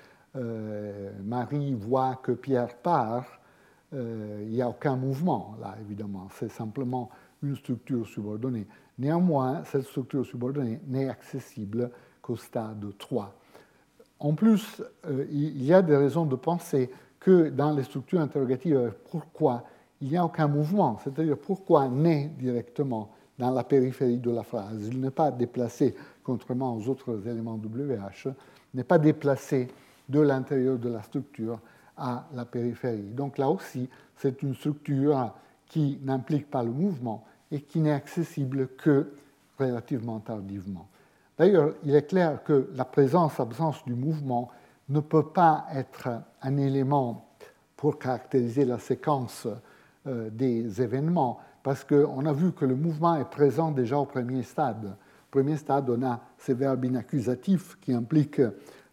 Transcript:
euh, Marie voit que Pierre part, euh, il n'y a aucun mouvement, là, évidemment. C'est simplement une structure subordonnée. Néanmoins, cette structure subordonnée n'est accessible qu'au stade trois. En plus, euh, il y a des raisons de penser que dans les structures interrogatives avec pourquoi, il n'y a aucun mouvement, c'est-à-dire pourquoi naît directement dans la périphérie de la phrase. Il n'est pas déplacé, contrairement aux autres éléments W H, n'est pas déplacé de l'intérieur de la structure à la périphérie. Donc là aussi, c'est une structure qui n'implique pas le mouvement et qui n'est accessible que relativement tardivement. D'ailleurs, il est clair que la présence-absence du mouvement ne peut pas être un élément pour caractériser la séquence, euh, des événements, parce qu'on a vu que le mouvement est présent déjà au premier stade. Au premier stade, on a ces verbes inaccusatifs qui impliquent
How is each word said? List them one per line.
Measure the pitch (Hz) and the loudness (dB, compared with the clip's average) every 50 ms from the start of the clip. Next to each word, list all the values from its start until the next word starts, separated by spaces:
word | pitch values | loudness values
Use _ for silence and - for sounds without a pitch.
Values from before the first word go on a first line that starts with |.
| - - - _ _ _ - | -20 -20 -20 _ _ _ -10
euh, | 135 120 117 113 110 107 107 107 104 104 104 101 101 98 98 101 101 98 | -8 -8 -6 -6 -8 -8 -8 -8 -8 -8 -8 -10 -10 -10 -12 -12 -10 -8
Marie | 107 120 123 120 - 143 147 143 139 | -6 -6 -6 -4 -4 -4 -4 -2 -2
voit | 131 110 98 113 131 131 131 131 127 - | -4 -4 -2 0 2 2 2 0 -2 -4
que | - - | -2 -2
Pierre | 120 120 - 139 131 123 120 113 - | -4 -2 -2 0 0 0 0 -2 -6
part, | - - 175 170 139 117 107 117 123 135 - - - _ _ _ _ _ _ _ _ _ _ 151 | -4 0 2 2 2 2 0 -2 -4 -6 -8 -14 -20 _ _ _ _ _ _ _ _ _ _ -8
euh, | 135 120 117 113 110 104 104 107 104 | -8 -6 -6 -6 -8 -8 -8 -10 -10
il | 104 110 | -8 -4
n'y | 113 123 | -2 -2
a | 123 120 | -2 -2
aucun | - - - 147 131 | -4 -2 -2 -2 -2
mouvement, | 131 131 135 131 131 175 180 135 104 90 104 107 - | 0 -2 -2 -2 0 0 0 0 -2 -4 -8 -14 -14
là, | 107 101 101 107 | -12 -12 -12 -14
évidemment. | 110 101 104 104 107 101 98 92 92 98 - - | -12 -10 -10 -8 -8 -8 -10 -10 -12 -16 -12 -10
C'est | 120 107 | -10 -8
simplement | - - 117 107 104 135 131 123 131 127 120 - - - - _ _ _ | -8 -8 -10 -8 -6 -6 -4 -4 -4 -4 -6 -8 -12 -20 -20 _ _ _
une | 147 143 135 | -6 -6 -6
structure | - - - 123 110 - - 131 117 110 | -6 -6 -6 -6 -6 -4 -4 -4 -4 -4
subordonnée. | - - 117 101 104 107 107 123 131 123 110 98 - - - _ _ _ - | -4 -8 -8 -8 -6 -6 -6 -4 -4 -4 -6 -8 -10 -14 -20 _ _ _ -4
Néanmoins, | 127 143 165 170 180 175 151 135 131 131 139 - - | -2 0 2 2 4 4 4 2 2 0 -2 -4 -4
cette | - - 139 131 | -4 -4 -4 -4
structure | - - 147 123 - - 135 123 | -4 -6 -6 -6 -2 -2 -2 -2
subordonnée | - - 123 123 127 139 147 131 113 113 147 - | -4 -6 -6 -6 -4 -2 -2 -4 -4 -4 -6 -6
n'est | 139 127 135 135 131 | -6 -4 -2 -2 -4
accessible | 120 - - - - 131 - - - 113 104 98 110 117 120 120 - - - - _ _ | -6 -8 -12 -12 -12 -12 -12 -12 -12 -10 -8 -6 -4 -4 -4 -4 -6 -12 -20 -20 _ _
qu'au | - - 120 | -8 -8 -8
stade | 113 - - - 120 110 110 107 104 104 104 98 - | -8 -8 -8 -6 -6 -6 -6 -8 -10 -10 -12 -12 -14
trois. | - - 127 113 98 98 - - _ _ - - - _ _ _ _ _ _ - - _ _ - - | -8 -6 -4 -4 -4 -6 -12 -20 _ _ -20 -20 -20 _ _ _ _ _ _ -20 -20 _ _ -4 0
En | 147 156 | 0 2
plus, | - 214 226 214 190 - - - - - - - _ - | 4 6 6 6 4 2 -4 -12 -14 -14 -14 -16 _ -8
euh, | 165 135 131 139 - | -4 -4 -4 -2 -2
il | 151 143 147 156 - 135 127 | -2 0 0 -2 -2 -2 4
y | 143 180 | 6 6
a | 190 | 6
des | 185 156 147 | 8 6 6
raisons | 139 143 135 120 170 165 | 6 6 4 2 0 0
de | 147 131 | 0 -2
penser | 127 - 160 175 170 - - - 135 127 123 - - - _ _ _ | -2 0 -2 -2 -2 -2 -2 0 0 0 -2 -4 -12 -20 _ _ _
que | - 190 185 175 160 143 | 6 8 8 8 8 4
dans | 135 127 143 151 | 2 0 0 2
les | 151 143 | 2 0
structures | 123 - - 139 - - 185 170 | -2 -4 -6 -10 -4 -2 0 0
interrogatives | 151 135 - 143 131 123 131 127 - 170 147 | 0 0 0 0 0 0 0 0 2 2 2
avec | 131 120 113 101 - - - | 2 2 0 -2 -8 -12 -10
pourquoi, | - 160 - - - - - - 120 117 - - - - _ _ _ - | -8 -8 -8 -10 -2 2 2 2 2 0 -6 -12 -20 -20 _ _ _ -10
il | 139 131 | -6 -2
n'y | 156 | 0
a | 180 170 | 0 0
aucun | 165 - 165 156 | 0 0 0 2
mouvement, | 147 143 147 151 151 196 208 175 127 107 - | 2 2 2 0 2 2 2 2 2 0 -2
c'est-à-dire | - 143 135 151 160 156 139 | -6 -6 -4 -2 0 0 0
pourquoi | - - - 190 - - - 165 147 139 127 | -2 -2 -4 -6 -4 2 4 4 6 6 4
naît | 123 139 156 170 160 143 139 151 156 131 | 2 2 4 4 4 2 0 -4 -6 -6
directement | 127 127 120 120 110 - - - 143 135 120 110 104 - - - _ _ _ | -4 -2 -2 -2 -4 -4 -4 -4 -4 -2 -4 -6 -8 -10 -16 -20 _ _ _
dans | - 120 123 | -4 -2 0
la | 175 - - | 0 0 2
périphérie | - 143 135 127 131 127 - 139 123 120 123 | 4 4 4 4 4 0 0 0 2 2 0
de | 117 120 | 0 -2
la | 120 113 104 | -2 -2 -4
phrase. | - - 113 98 101 110 107 104 | -6 -6 -6 -6 -6 -8 -8 -6
Il | 113 127 131 | -6 -4 -4
n'est | 131 131 | -4 -2
pas | - - 160 143 | 0 2 2 2
déplacé, | 123 120 120 120 - 127 120 113 - - 147 120 - - - - - _ | 2 0 -2 -2 -2 -2 -4 -2 0 2 2 2 2 -2 -10 -20 -20 _
contrairement | - 135 123 113 - - 127 127 135 127 117 | -6 -4 -4 -4 -4 -6 -4 -2 -2 -2 -4
aux | 110 104 127 | -4 -4 -4
autres | 131 - - 127 113 104 95 | -4 -4 -6 -6 -6 -6 -6
éléments | 120 117 117 113 117 113 110 | -6 -6 -6 -6 -8 -8 -8
W | 110 107 113 127 143 143 123 | -8 -8 -8 -6 -4 -4 -4
H, | 101 98 98 - - - 135 131 - - - - - _ _ - | -6 -6 -10 -12 -10 -8 -8 -8 -8 -14 -20 -20 -20 _ _ -8
n'est | 127 120 | -6 2
pas | - 180 170 | 4 4 6
déplacé | 147 156 147 151 - 143 135 - - - 143 131 123 127 - - - - _ _ _ - | 6 4 4 4 2 0 0 0 0 -2 0 0 0 -2 -8 -16 -20 -20 _ _ _ 0
de | 131 151 | 2 4
l'intérieur | 151 143 135 131 123 - 147 131 127 131 131 117 | 4 4 4 2 0 -2 0 0 2 2 0 0
de | 117 120 | -2 -4
la | 120 104 | -6 -6
structure | - - - 143 - - - - 110 110 117 110 - - - _ _ _ _ | -8 -8 -6 -6 -6 -8 -8 -8 -6 -6 -6 -8 -12 -18 -20 _ _ _ _
à | - 143 127 120 123 123 - | -8 -6 -6 -6 -6 -8 -10
la | 139 123 120 | -10 -10 -10
périphérie. | - - 123 117 123 117 - - 123 113 104 101 101 | -6 -4 -4 -4 -4 -4 -4 -4 -4 -4 -4 -6 -8
Donc | 110 131 143 135 - - | -8 -6 -6 -4 -2 0
là | 135 135 | 0 2
aussi, | 185 190 - - - 127 127 - - - - _ _ | 0 0 -4 -8 -8 -8 -8 -8 -10 -16 -20 _ _
c'est | - - 139 127 - 143 | -4 -4 -4 -2 -2 -4
une | 139 123 | -4 -4
structure | - - 156 147 - - - 139 135 139 147 147 131 123 107 - - - _ _ _ _ | -4 -4 -4 -4 -4 -4 -2 0 2 2 2 2 2 0 -4 -8 -12 -20 _ _ _ _
qui | _ - 160 147 139 139 139 135 | _ -2 0 0 0 -2 -4 -4
n'implique | 135 135 131 - - 160 139 - - | -4 -4 -2 -2 -2 -2 -2 -2 -4
pas | - 131 | -4 -2
le | 117 117 | -2 -2
mouvement | 120 147 185 208 175 123 123 117 107 - - - _ _ _ _ | -2 -2 -2 -2 -2 -4 -6 -8 -8 -10 -12 -20 _ _ _ _
et | 156 143 | -10 -10
qui | 147 - - 165 | -8 -4 -2 0
n'est | 156 151 | 2 2
accessible | 147 139 143 - - 180 160 - - 151 139 127 135 135 131 127 - - | 2 0 -2 -4 -4 -4 -4 -4 -4 -4 -4 -2 -2 -2 -4 -4 -6 0
que | - 160 143 139 - - - - - _ _ _ _ _ _ - | 2 4 4 4 2 0 -6 -16 -20 _ _ _ _ _ _ -2
relativement | 135 127 120 117 113 - 147 120 110 120 113 107 | -2 -2 -2 -4 -4 -6 -6 -4 -4 -6 -8 -8
tardivement. | 104 - 110 104 95 95 98 101 90 101 95 85 - - _ _ _ _ _ _ _ _ _ - | -8 -10 -10 -10 -8 -10 -10 -10 -10 -10 -10 -12 -12 -18 _ _ _ _ _ _ _ _ _ 4
D'ailleurs, | 160 202 202 165 143 156 - - | 6 6 8 6 6 4 2 -2
il | - 143 139 | 2 4 4
est | 147 147 | 4 4
clair | - 185 185 175 160 - - - | 4 2 2 2 2 0 -2 2
que | - 151 135 127 - 143 | 4 4 4 4 2 -2
la | 131 127 | -6 -6
présence-absence | - - 147 139 127 147 180 165 143 - - 127 113 113 131 165 156 - - - | 0 4 4 4 6 6 4 4 2 0 -2 -4 -4 -4 -2 -2 -2 -4 -4 -6
du | 127 120 | -6 -4
mouvement | 120 131 160 160 151 139 131 123 120 123 - - - - _ _ _ _ - | -2 -2 -2 -2 -4 -4 -4 -4 -4 -4 -6 -10 -20 -20 _ _ _ _ -2
ne | 139 151 | 0 0
peut | 147 - - 233 151 | 2 4 4 2 2
pas | 156 - 196 170 165 156 147 - - | 2 4 4 6 6 6 4 -2 -6
être | 151 135 127 - - - - 127 117 117 - - _ _ | -6 -6 -6 -8 -10 -8 -6 -6 -6 -6 -8 -14 _ _
un | - 131 139 143 | -4 -2 0 2
élément | 139 135 135 139 131 135 143 139 131 117 107 - - _ _ - - - - _ _ _ _ | 2 2 2 2 2 2 2 2 2 0 -4 -8 -12 _ _ -20 -20 -20 -20 _ _ _ _
pour | - 139 151 147 - | -2 -2 -2 0 -2
caractériser | - 127 127 113 - - - 131 120 120 113 143 143 | -4 -4 -4 -4 -4 0 2 2 2 2 2 2 2
la | 123 123 110 | 2 0 -2
séquence, | - - 127 - - 156 147 135 123 107 - - - 117 104 117 - - - - _ _ _ _ - | -2 -4 -4 -2 0 0 0 0 -2 -6 -10 -10 -8 -8 -8 -10 -12 -20 -20 -20 _ _ _ _ -10
euh, | 139 127 117 110 110 | -8 -6 -6 -6 -8
des | 107 113 135 127 117 113 120 113 92 113 | -4 0 0 0 2 0 -2 -2 -2 -2
événements, | 127 107 127 135 147 165 175 165 135 120 110 - - - - _ | -2 0 0 0 0 0 2 2 2 0 -2 -6 -14 -20 -20 _
parce | - 135 139 - - | -4 -4 -4 -2 0
qu'on | - 147 143 147 143 - 131 143 | 4 6 6 6 4 2 -2 -2
a | 160 143 | 0 0
vu | 139 180 175 | 2 2 0
que | - - 151 | 2 0 0
le | 131 127 | 0 2
mouvement | 135 160 170 156 151 170 170 165 | 2 0 -2 0 2 2 2 2
est | 151 123 - | 2 -2 -4
présent | - 139 147 139 120 156 165 160 | 2 4 4 4 6 4 0 0
déjà | 147 135 123 113 139 143 | 2 0 0 0 0 0
au | 139 | -2
premier | 143 - 131 120 123 131 131 | -2 -4 -4 -4 -2 -4 -4
stade. | 117 - - 160 151 123 104 113 107 98 95 | -6 -4 -4 -2 -2 -2 -2 -4 -8 -10 -12
Au | - _ _ - _ _ _ | -14 _ _ -20 _ _ _
premier | - 139 135 147 156 | 0 2 2 2 0
stade, | 143 - - 139 143 135 127 | -2 -2 0 0 0 2 0
on | 120 117 135 | 0 0 0
a | 127 120 113 - - - | -2 -2 -4 -8 -14 -20
ces | - - - | -6 -2 -2
verbes | 127 120 139 139 131 127 127 | 0 2 2 0 0 0 0
inaccusatifs | 127 127 120 - - - 139 104 120 127 - - 196 190 165 - - - - | 0 -2 -2 -2 -2 -4 -2 0 0 -2 -2 2 2 2 2 0 -4 -18 -8
qui | - 139 127 | -4 -2 0
impliquent | 117 117 - 160 151 143 147 - - 127 107 98 - - - - - - _ | 0 0 2 2 2 2 4 4 2 2 2 2 -4 -14 -20 -20 -20 -20 _